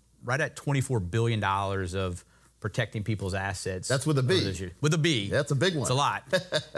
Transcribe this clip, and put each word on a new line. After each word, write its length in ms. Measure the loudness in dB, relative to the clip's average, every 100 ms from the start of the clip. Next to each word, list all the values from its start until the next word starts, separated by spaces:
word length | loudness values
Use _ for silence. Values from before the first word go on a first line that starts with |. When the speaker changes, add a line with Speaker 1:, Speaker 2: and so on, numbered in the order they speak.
| _ _
Speaker 1:
right 180 | -2 0
at 140 | -2
twenty-four 460 | -4 0 0 2 0
billion 400 | 0 0 2 2
dollars 520 | 2 0 0 -2 -2 -2
of 280 | -2 -4 -10 _ -20 _
protecting 420 | -6 -2 -2 -4
people's 320 | -2 -2 -2
assets 540 | -2 -2 -4 -6 -4 0
Speaker 2:
That's 180 | 0 2
with 100 | 2
a 40 |
B. 120 | 4 2
Speaker 1:
over 80 |
this 160 | 2 -2
year. 100 | -8 -2
With 140 | 0
a 40 | 2
B. 300 | 2 2 2
Speaker 2:
That's 220 | 0 2
a 60 | 2
big 180 | 2
one. 60 | 2
Speaker 1:
It's 80 | 0
a 40 |
lot. 280 | 2 2 0 -2 -2 0 -4
Speaker 2:
<laughs> 20 | -2